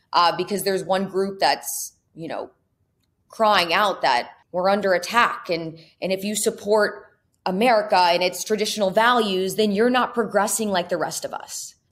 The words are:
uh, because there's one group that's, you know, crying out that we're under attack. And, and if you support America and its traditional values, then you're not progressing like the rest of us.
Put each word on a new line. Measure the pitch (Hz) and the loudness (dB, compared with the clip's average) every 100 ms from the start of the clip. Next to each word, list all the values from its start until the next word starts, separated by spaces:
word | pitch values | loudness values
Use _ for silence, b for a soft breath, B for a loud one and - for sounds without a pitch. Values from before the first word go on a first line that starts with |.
| - | -4
uh, | - 175 160 | 2 2 2
because | 180 202 | -2 -2
there's | 196 190 | -2 -2
one | 165 190 196 | 0 -2 -2
group | 190 196 196 | -2 -4 0
that's, | 156 143 - - - _ _ | 0 0 -2 -10 -12 _ _
you | 156 160 | -16 -10
know, | 107 110 _ _ _ _ _ _ _ _ | -10 -10 _ _ _ _ _ _ _ _
crying | - 220 202 170 | -2 2 4 2
out | 175 202 170 | 2 0 0
that | 151 123 - - _ | 2 0 -2 -12 _
we're | 175 180 | -2 0
under | 202 196 | 2 2
attack. | 180 175 226 226 - - | 0 0 0 0 -2 -6
And, | 165 165 156 B B | -6 -6 -12 B B
and | 185 | -4
if | 190 202 | -4 -4
you | 208 | -2
support | 220 220 202 214 208 - - _ _ _ - | -4 -4 0 2 2 -2 -18 _ _ _ -6
America | 185 247 220 208 185 | 0 4 2 4 4
and | 175 175 | 4 4
its | 180 180 | 0 -2
traditional | - 214 214 220 196 | -4 -2 -2 -2 0
values, | 202 226 247 220 185 190 165 | 4 4 4 2 0 -2 0
then | 214 | 0
you're | 202 240 | 2 2
not | 247 233 | 2 0
progressing | - 220 208 208 - 220 | -2 0 0 0 -2 -2
like | 185 175 | -2 -2
the | 175 | -2
rest | 156 160 135 | -4 -6 -8
of | |
us. | - - - - - _ | -10 -12 -14 -14 -18 _